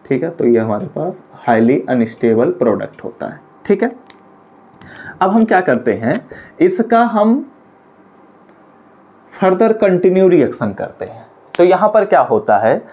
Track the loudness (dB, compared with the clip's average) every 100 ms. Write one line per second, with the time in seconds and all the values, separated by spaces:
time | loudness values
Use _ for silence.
0 | -6 -4 -4 -4 0 2 0 -6 -6 -8
1 | -8 -10 -18 -12 -2 2 2 0 0 -2
2 | -2 -2 0 2 0 0 -2 -2 -6 -14
3 | -18 -12 -14 -14 -20 -20 -2 -2 -2 -6
4 | -20 -20 -20 _ _ _ -20 -20 -20 -20
5 | -18 -4 0 2 2 0 0 -2 0 -2
6 | -2 -4 -8 -20 -20 0 0 0 0 2
7 | 2 2 2 0 -4 -18 _ _ _ _
8 | _ _ _ _ _ -20 _ _ _ _
9 | _ _ _ -4 -2 2 0 2 0 2
10 | 2 4 4 4 2 -2 -8 -6 -12 -12
11 | -16 -16 -20 _ _ 0 2 2 2 0
12 | 2 0 2 0 2 2 2 0 -4